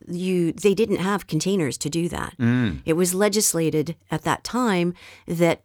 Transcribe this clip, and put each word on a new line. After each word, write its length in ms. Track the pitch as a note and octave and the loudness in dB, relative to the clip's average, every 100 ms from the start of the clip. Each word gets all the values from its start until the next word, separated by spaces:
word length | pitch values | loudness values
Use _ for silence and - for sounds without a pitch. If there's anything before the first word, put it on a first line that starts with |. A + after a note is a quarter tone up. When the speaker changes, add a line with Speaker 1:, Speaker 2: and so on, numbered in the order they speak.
| - | -10
Speaker 1:
you, 460 | F3 F#3 F3+ E3 | -6 -2 0 0
they 200 | - G3+ | 2 2
didn't 260 | F#3+ A3 D#3+ | 4 2 0
have 280 | F#3+ G3+ - | 0 -2 -2
containers 500 | D#3 F#3 G3 C#3 - | -2 0 0 -2 -4
to 120 | D3 | -4
do 180 | E3 E3+ | -2 -2
that. 260 | C#2+ - - | -4 -8 0
Speaker 2:
Mm. 420 | A#2 B2 A2 C#2 - | 2 2 0 -2 -2
Speaker 1:
It 60 | |
was 180 | D#3+ F3+ | 0 2
legislated 840 | F#3 G#3 G#3 - E3 D#3 D3+ D3+ - _ | 2 2 2 0 0 0 0 -2 -8 _
at 120 | D#3+ | -4
that 220 | E3 - | -2 -2
time 500 | - A#3+ A#3+ F3+ F3 F3 - - - | -2 -2 0 2 0 -4 -14 -18 -8
that, 360 | E3+ E3+ - | 0 2 2